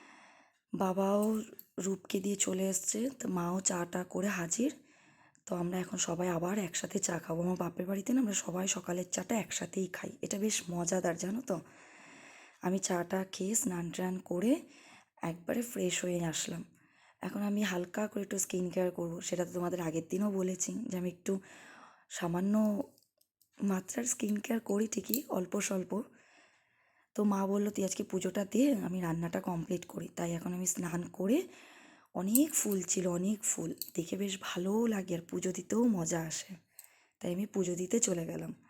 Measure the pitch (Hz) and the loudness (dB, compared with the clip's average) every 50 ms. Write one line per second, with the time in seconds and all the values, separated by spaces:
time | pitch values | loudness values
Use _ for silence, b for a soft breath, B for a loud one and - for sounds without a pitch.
0 | B B B B B B B B B B B B B B - 175 202 185 185 190 | B B B B B B B B B B B B B B -2 0 0 2 2 2
1 | 196 196 202 208 208 214 220 220 208 - - - - _ _ - 180 190 190 190 | 2 4 4 4 4 4 2 0 -2 -6 -10 -18 -20 _ _ -4 -2 -2 -2 -2
2 | - - - 196 190 202 202 190 - - 185 185 190 190 190 185 - - - 214 | -2 -2 -2 0 0 0 0 0 0 0 2 2 2 0 0 0 0 -2 0 0
3 | 226 269 269 - - - 185 180 170 175 180 190 185 - 190 175 175 175 - 180 | 0 -2 -4 -4 -4 -2 0 0 0 0 0 0 0 0 0 0 0 -2 -2 -4
4 | 180 - - 185 185 208 196 185 170 165 - - 240 294 - - B B B B | -4 -2 -2 -2 0 0 0 -2 -2 -2 0 2 2 0 0 -4 B B B B
5 | B B B B B B B B _ - 185 180 175 175 180 185 180 175 - 180 | B B B B B B B B _ -6 -4 -2 0 0 0 -2 -2 -2 -2 -2
6 | - - 170 165 180 180 175 165 170 180 202 214 196 165 - - - - - 202 | -2 0 0 0 0 0 2 2 0 0 0 0 -2 -2 -2 -4 -4 -2 -2 -2
7 | 190 - 175 165 165 - 165 165 170 180 185 175 180 170 170 - 185 180 196 196 | 0 0 -2 -2 -4 -2 -2 0 0 0 0 0 -2 -2 -4 -4 -2 -2 -2 -2
8 | 190 - 247 262 262 208 196 - - - 170 180 185 196 - 190 185 - 180 180 | 0 2 4 4 4 4 2 0 -2 -2 -2 0 0 0 -2 -2 -2 -2 -2 -2
9 | 180 - - - 185 - - 220 170 - - - 180 170 - 190 190 185 - - | -2 -2 -2 -2 -2 0 0 0 0 -2 -4 -4 -4 -4 -2 -2 -2 -2 -2 -6
10 | - - - - - - - 202 202 220 208 - - 170 175 175 170 165 185 185 | -8 -8 -8 -6 -6 -4 -2 0 0 0 0 0 -2 -2 -2 -2 0 0 2 2
11 | 180 180 165 170 180 180 202 233 262 - 196 165 B B B B B B B B | 2 2 0 0 -2 -2 -2 -2 -2 -2 -2 -4 B B B B B B B B
12 | B B B B B B B B B B B B - 180 185 196 - - 190 175 | B B B B B B B B B B B B -2 0 0 0 0 0 0 0
13 | 170 175 - 190 190 190 - - 185 190 220 220 - 214 180 175 170 170 165 - | 0 0 0 -2 -2 -2 -4 -4 -2 0 0 0 0 0 0 -2 -4 -4 -4 -2
14 | 185 185 185 185 - - 185 175 185 226 277 349 B B B B B B B B | -2 -2 -2 -2 -4 -4 -2 2 4 4 4 4 B B B B B B B B
15 | B B B - - 170 165 170 - - 180 233 240 233 - 202 185 180 175 - | B B B -6 -4 -4 -4 -4 -4 -2 -2 -2 -2 -2 -2 -2 0 0 0 0
16 | - 180 180 175 170 165 156 - - - 175 165 - - b b b b b b | 0 0 0 0 0 0 0 -2 -2 -4 -4 -6 -8 -10 b b b b b b
17 | b b b b - 185 - 202 208 208 202 208 208 190 190 175 180 175 - - | b b b b -8 -6 -4 -2 0 0 2 2 2 2 0 0 -2 -2 -2 -2
18 | 214 214 - - 202 196 - 196 185 - - 185 180 175 170 185 185 180 175 - | -2 -2 -2 -4 -4 -2 -2 -2 -2 0 0 0 0 0 2 2 2 2 0 -2
19 | 170 170 165 175 - - - 175 175 170 175 180 175 175 175 175 175 165 156 165 | -2 -4 -4 -4 -4 -2 0 0 0 0 -2 -2 0 0 0 0 0 0 0 0
20 | 165 - - 185 208 208 196 190 185 185 185 175 - - 180 185 226 - 185 185 | 0 0 0 2 2 2 2 2 2 2 0 0 -2 -4 -4 -4 -4 -4 -2 -2
21 | 175 180 175 - - - 196 190 B B B B B B B B B B B B | -2 -2 -4 -2 -2 0 0 0 B B B B B B B B B B B B
22 | B B - - 175 170 170 175 185 196 208 214 220 214 208 196 - - - _ | B B -6 -4 -2 0 2 2 4 4 4 6 6 4 2 0 -2 -6 -10 _
23 | _ _ _ _ _ _ _ _ _ _ _ - - 202 196 185 185 - - - | _ _ _ _ _ _ _ _ _ _ _ -2 0 2 2 2 0 -2 -2 -2
24 | 240 240 - - - 208 208 208 - - 233 226 - - 196 202 220 220 - 208 | -2 -2 -2 0 0 0 0 0 0 0 0 0 0 2 2 2 2 2 0 -2
25 | 185 - 220 254 302 - - 196 185 175 - 202 190 - 202 185 180 - - 202 | -2 0 0 0 0 0 0 0 0 0 0 -2 0 0 0 -2 -2 -2 -2 -4
26 | 247 - b b b b b b b b b b b b b b b b b b | -4 -6 b b b b b b b b b b b b b b b b b b
27 | b b - - 208 214 202 196 196 190 196 202 208 208 208 - 196 185 - - | b b -2 2 4 4 4 4 4 4 4 4 2 2 2 2 0 0 0 -2
28 | 202 - - 190 180 190 180 - 202 196 - 214 262 294 277 202 180 175 180 185 | -2 -2 -2 0 0 0 0 -2 0 2 4 6 6 6 6 4 2 0 -2 0
29 | 180 165 160 165 170 170 170 190 185 - 180 170 151 - 185 175 175 - - 180 | 0 0 0 0 0 0 -2 -2 0 0 -2 -2 0 -2 -2 -2 -4 -6 -8 -8
30 | 170 175 - - 175 170 170 170 170 180 180 180 185 180 - - 175 170 165 175 | -8 -8 -4 -4 -2 -2 -2 -2 -2 -4 -4 -2 -2 -2 -2 -2 -2 -2 -2 -2
31 | 175 175 - - 180 196 240 330 370 B B B B B B B B B B B | -4 -4 -4 -2 2 4 4 4 2 B B B B B B B B B B B
32 | B B - 180 180 196 220 254 302 320 294 - - 214 202 190 180 - - - | B B -6 -4 0 2 4 4 4 4 2 0 0 2 2 0 0 0 0 0
33 | 175 180 175 175 180 196 214 202 - - - - 170 160 - - - - - - | 2 2 2 2 2 0 0 0 0 -2 -2 0 -2 -4 -4 -2 -4 -2 0 -2
34 | 165 165 - 185 202 202 190 190 - - - 180 180 190 202 220 233 233 214 196 | -2 0 -2 -2 -2 -2 -2 -4 -6 -4 -2 -2 0 2 4 4 4 4 2 0
35 | 185 180 175 165 170 - - 180 175 185 180 - 175 - 202 220 240 247 220 185 | 0 0 -2 -4 -4 -4 -4 -2 0 -2 -2 -2 -2 0 2 4 6 6 6 4
36 | 165 160 180 165 165 160 156 - - - 190 - - B B B B B B B | 2 2 2 0 0 -2 -4 -6 -8 -8 -12 -16 -16 B B B B B B B
37 | B B B _ - 185 175 180 208 208 - 196 185 170 175 170 185 180 - 233 | B B B _ -4 -2 -2 0 -2 0 0 0 0 0 0 -2 0 2 2 4
38 | 233 - 185 170 165 165 165 160 165 160 - - B B | 4 4 2 0 -2 -2 -4 -6 -6 -8 -8 -10 B B